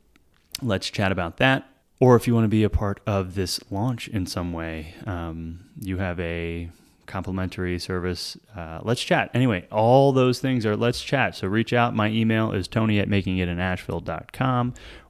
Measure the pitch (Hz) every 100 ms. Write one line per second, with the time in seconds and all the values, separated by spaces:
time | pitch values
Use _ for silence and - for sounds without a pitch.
0 | _ _ _ _ _ - 123 95 - -
1 | 95 92 85 - 131 135 - _ _ _
2 | 127 120 120 117 110 107 104 - 101 98
3 | - 101 92 98 90 - - 98 123 120
4 | - 107 90 92 87 82 82 80 80 -
5 | - 90 82 82 82 85 - - 92 92
6 | 95 87 85 85 85 85 85 - _ _
7 | - 95 87 92 92 - 90 87 - 92
8 | 90 87 - - _ 95 80 80 107 139
9 | - 165 101 120 127 90 - 107 113 131
10 | 139 131 127 123 135 127 107 104 117 -
11 | - 139 104 - 98 107 113 120 120 107
12 | 107 110 110 110 110 98 90 113 110 104
13 | - 101 92 92 87 87 92 90 - 85
14 | 87 80 - - 131 123 123 - - -